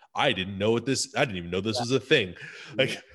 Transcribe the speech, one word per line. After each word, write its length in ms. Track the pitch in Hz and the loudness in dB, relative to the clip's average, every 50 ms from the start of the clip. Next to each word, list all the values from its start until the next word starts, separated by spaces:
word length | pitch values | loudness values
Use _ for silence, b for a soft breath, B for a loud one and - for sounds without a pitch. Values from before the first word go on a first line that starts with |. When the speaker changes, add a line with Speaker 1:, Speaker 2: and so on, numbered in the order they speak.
| B B B | B B B
Speaker 1:
"I 160 | 95 131 147 110 | 0 2 2 2
didn't 240 | 92 92 98 101 | 0 -2 -4 -2
know 140 | 95 101 110 | 0 2 2
what 140 | 117 117 113 | 2 2 2
this, 300 | 135 131 - - - - | 0 0 -2 -2 -2 0
I 100 | 156 151 | 0 0
didn't 120 | 127 95 | 0 0
even 140 | 90 85 87 | -4 -4 -2
know 100 | 87 95 | -2 -2
this 160 | 95 113 107 | 0 0 -2
Speaker 2:
Yeah. 60 | 104 120 | -2 0
Speaker 1:
was 80 | 117 | 0
a 80 | 135 127 | 0 0
thing." 360 | - - 156 135 101 90 87 - B B B B B B B | 2 4 4 4 4 2 -4 -10 B B B B B B B
Like, 180 | B 135 - - | B 0 0 0
Speaker 2:
Yeah. 60 | - - b | -6 -12 b